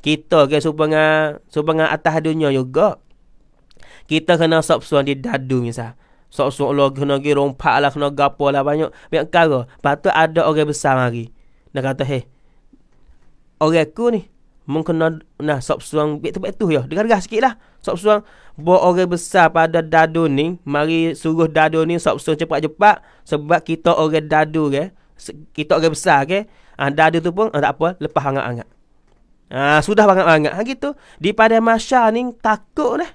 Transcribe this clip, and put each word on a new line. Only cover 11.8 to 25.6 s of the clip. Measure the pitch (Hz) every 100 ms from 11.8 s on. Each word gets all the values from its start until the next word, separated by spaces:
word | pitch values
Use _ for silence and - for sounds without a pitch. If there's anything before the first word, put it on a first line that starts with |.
kata, | 135 131 135
"Hei, | 135 - _ _ _ _ _ _ _ _ - - _ _ _
orang | 156 165 156
aku | - 233
ni, | 226 - _ _ _ -
mung | 147 156
kena, | 165 160 160 _ _
nah, | 151 143
sop | - 156
suan | - 151 151 151
betul-betul | - - 190 - 202
ya. | 151 127
Dengar-dengar | 160 220 214 180
sikit | 220
lah. | 254 226 _ _
Sop | - 170
suan, | 202 208 214 - - -
buat | 147 180
orang | 180 180 185
besar | 175 - 190 165
pada | 165 165 165
dadu | 160 160 160 160 165
ni, | 139 156 180 -
mari | 147 151 165 165 143
suruh | 160 160 165
dadu | 156 156 160 165
ni | 170
sop | 160 131
suan | - 151
cepat-cepat. | 160 151 156 156 208 - - _
Sebab | - 151 147 170
kita | - 165 170
orang | 170 156 156 156
dadu | 156 156 160 151
ke, | 139 180 - _ -
se-, | - 151 151
kita | -